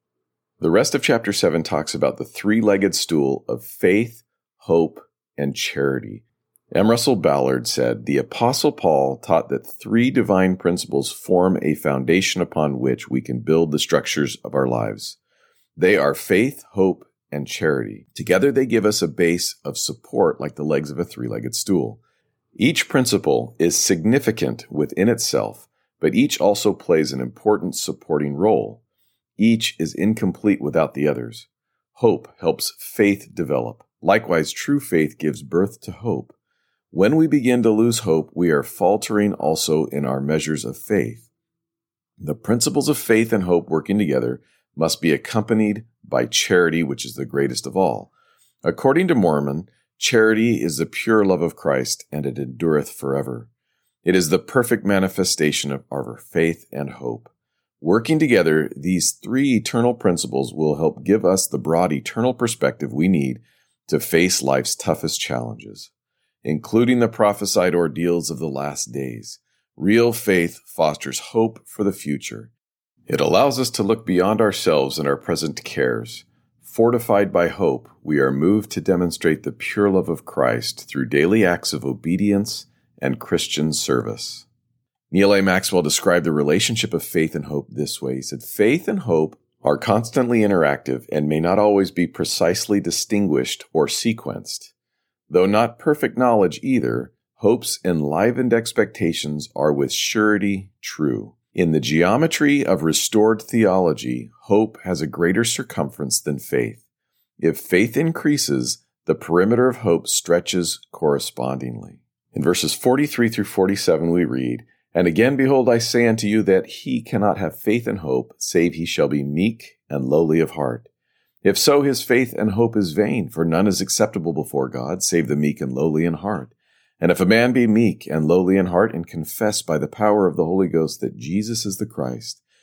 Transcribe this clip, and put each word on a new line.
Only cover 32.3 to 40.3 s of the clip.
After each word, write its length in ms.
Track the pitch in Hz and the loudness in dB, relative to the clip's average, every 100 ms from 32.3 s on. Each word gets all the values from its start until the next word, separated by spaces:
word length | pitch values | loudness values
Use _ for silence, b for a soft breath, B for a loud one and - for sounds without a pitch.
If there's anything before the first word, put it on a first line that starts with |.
| _ | _
helps 320 | 82 - - - | -4 -2 -6 -10
faith 500 | - - 101 98 - | -6 0 2 2 -4
develop. 500 | - 73 69 58 - _ _ | -8 -4 -4 -4 -10 _ _
Likewise, 500 | 87 107 - 85 123 | 2 2 2 0 0
true 300 | - - 143 | -4 -2 -2
faith 380 | - 85 78 - | 0 0 0 -2
gives 240 | 78 67 | -4 -4
birth 380 | 71 85 98 - | -4 -2 -2 -4
to 100 | - | -16
hope. 400 | - 110 71 - _ _ _ _ _ _ | -10 -6 -6 -8 _ _ _ _ _ _
When 260 | - 104 156 | 0 4 4
we 100 | 160 | 4
begin 360 | 147 123 123 | 4 4 4
to 60 | 113 | 4
lose 280 | 107 117 113 | 4 4 2
hope, 320 | 104 80 - | 0 0 0
we 180 | - 87 | 0 2
are 120 | 73 | 2
faltering 720 | 65 - 90 104 - 104 104 | -2 0 2 2 0 0 2
also 520 | - 76 80 - 80 76 | 0 -2 -2 0 0 0
in 200 | 71 67 | -2 -2
our 140 | 67 | -2
measures 440 | 69 | 0